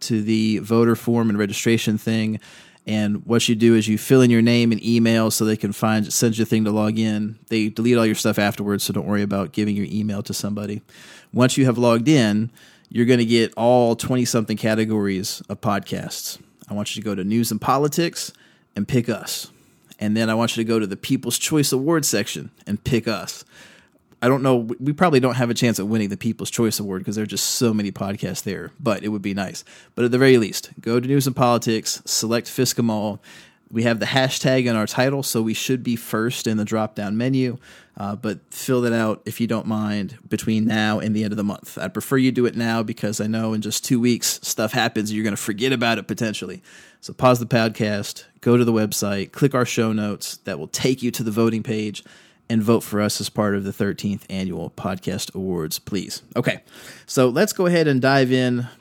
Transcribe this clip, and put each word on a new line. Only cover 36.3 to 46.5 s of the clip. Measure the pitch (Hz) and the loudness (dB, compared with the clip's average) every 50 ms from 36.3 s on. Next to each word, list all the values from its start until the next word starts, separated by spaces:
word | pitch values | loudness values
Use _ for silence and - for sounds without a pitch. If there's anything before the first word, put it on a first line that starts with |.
| 123 - - | -2 -4 -2
in | 117 110 107 | -2 0 -2
the | 104 | -2
drop-down | 104 113 110 107 107 - - 104 98 104 110 | -2 -2 -2 -2 -2 -4 -6 -6 -4 -4 -2
menu. | 120 131 135 131 127 123 117 139 - - - - - _ - - | -2 0 0 0 0 -2 -4 -6 -12 -18 -20 -20 -20 _ -14 -10
Uh, | 101 101 101 | -8 -8 -6
but | 98 - 107 98 - _ - | -6 -6 -6 -6 -8 _ -16
fill | - - - - 131 123 | -14 -8 -2 0 0 2
that | 120 120 117 | 2 2 2
out, | 117 113 107 107 - - | 2 0 0 -2 -4 -6
if | - 113 - | -10 -6 -4
you | 117 110 | -2 -2
don't | 117 110 - | -2 -2 -2
mind, | - 110 107 107 104 104 104 98 90 - - - - | -2 -2 -2 -2 -2 -2 -4 -4 -6 -10 -14 -10 -6
between | - 104 - - 110 110 110 | -6 -4 -2 0 0 0 0
now | 110 110 110 107 107 107 104 | 0 0 0 0 0 0 0
and | 80 110 107 | -2 -2 -2
the | 107 110 | -2 -2
end | 104 104 | -2 -4
of | 110 | -4
the | 101 | -4
month. | 101 95 - - - - - | -4 -6 -6 -10 -16 -12 -10
I'd | - - | -8 -8
prefer | - 107 - - 139 135 | -6 -6 -4 0 2 2
you | 127 131 | 2 2
do | 123 123 123 | 2 2 0
it | 117 - | 0 0
now | 110 117 117 113 117 110 | -2 -2 -2 0 -2 -2
because | 110 113 - - 104 104 - | -4 -6 -6 -4 -4 -4 -4
I | 101 | -4
know | 107 110 113 113 110 110 | -2 -2 -2 -2 -2 -2
in | 107 | -2
just | 104 104 107 - - | -4 -4 -6 -6 -2
two | - 139 120 | 0 0 2
weeks, | 117 123 120 - - - - - - | 2 2 2 0 0 -4 -6 -6 -6
stuff | - - - 113 107 - | -6 -4 -2 -2 -2 0
happens | 123 113 117 - 110 104 107 | 0 0 0 0 -2 -4 -2
and | 107 107 | -2 -2
you're | 107 | -2
gonna | 110 101 | -2 -2
forget | - - - 104 101 117 131 | -4 -4 -6 -4 -2 0 0
about | 135 117 120 117 117 107 | 0 0 0 0 0 -2
it | 95 - | -2 -6
potentially. | 107 92 120 113 104 - - 87 | -6 -4 -4 -4 -4 -6 -8 -12